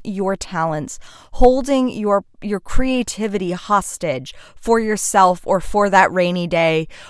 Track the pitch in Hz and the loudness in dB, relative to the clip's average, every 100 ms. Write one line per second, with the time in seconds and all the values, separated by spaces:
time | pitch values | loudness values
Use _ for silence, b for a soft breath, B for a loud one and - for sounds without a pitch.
0 | - 196 190 196 - 175 165 156 147 - | -4 -6 -4 -4 -6 -4 -4 -4 -8 -12
1 | B B B - 247 262 254 269 254 - | B B B 4 6 6 0 0 0 -2
2 | 208 202 - - 208 202 - - 262 254 | 0 0 -2 -12 -8 -8 0 2 2 0
3 | 240 - 214 196 180 180 - 202 185 - | -4 -6 -6 -4 -4 -6 -2 -2 -2 -6
4 | 170 131 135 b b - - 226 220 214 | -6 -6 -8 b b -8 0 0 0 -2
5 | - 202 185 180 - 190 - 208 202 190 | 0 4 4 4 -2 -2 0 0 4 4
6 | 190 185 175 180 175 170 165 160 160 B | 4 2 0 -2 -2 0 0 0 -4 B